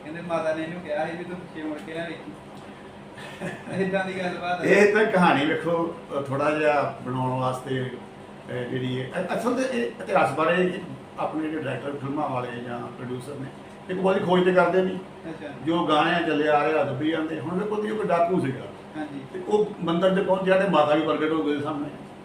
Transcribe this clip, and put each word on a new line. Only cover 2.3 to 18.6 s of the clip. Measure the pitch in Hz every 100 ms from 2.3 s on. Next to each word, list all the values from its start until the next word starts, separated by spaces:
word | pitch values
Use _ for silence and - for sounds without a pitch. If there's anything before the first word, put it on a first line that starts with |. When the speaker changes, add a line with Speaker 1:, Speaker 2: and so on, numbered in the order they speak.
| - - - - - - - - - - - 180 - - 180
Speaker 1:
ਏਦਾਂ | 190 190 190
ਦੀ | 185
ਗੱਲਬਾਤ | 180 - - -
ਆ। |
Speaker 2:
ਇਹ | - 196 202
ਤਾਂ | 214 208
ਕਹਾਣੀ | 185 160 139 151
ਵੇਖੋ, | - 160 170 165 - - 143
ਅ, |
ਥੋੜ੍ਹਾ | 131 135 151
ਜਿਹਾ | 151 151 143 127 - 123
ਬਣਾਉਣ | 127 127 127
ਵਾਸਤੇ, | 127 127 135 131 127 - - - - - -
ਅ, |
ਜਿਹੜੀ | 123 120 127 127 131
ਇਹ, | 131
ਅ-, | 175 - 196
ਅਸਲ | 226 262
ਤੇ | 254 240
ਇਹ | 233 -
ਇਤਿਹਾਸ | - 180 143
ਬਾਰੇ | 147 165 175 180 - - 135 - 175
ਆਪਣੇ | - 151 156
ਜਿਹੜੇ | 156
ਡਾਇਰੈਕਟਰ | 131 123 143
ਫਿਲਮਾਂ | 143 135 147 147
ਵਾਲੇ | 160 123 120
ਜਾਂ | 123 120
ਪ੍ਰੋਡਿਊਸਰ | 120 - 127 127 139 135
ਨੇ, | 139 - - - -
ਇੱਕ | 185
ਵਾਰੀ | 185 208
ਖੋਜ | 160 180 180
ਤੇ |
ਕਰਦੇ | 180 175 185
ਨਹੀਂ। | 185 185 - - 165
Speaker 1:
ਅੱਛਾ। | 160 147 139 139
Speaker 2:
ਜੋ | 170 156
ਗਾਣੇ | 151 165 175
ਆ |
ਚੱਲੇ | 160 147 151
ਆ | 147
ਰਹੇ | 151 151
ਆ, |
ਦੱਬੀ | 135 131 156
ਜਾਂਦੇ। | 160 156 156
ਹੁਣ | 151 185
ਵੇਖੋ | 214 208
ਤੁਸੀਂ | 208
ਕੋਈ | 214 180
ਡਾਕੂ | 170 170 175
ਸੀਗਾ। | 135 -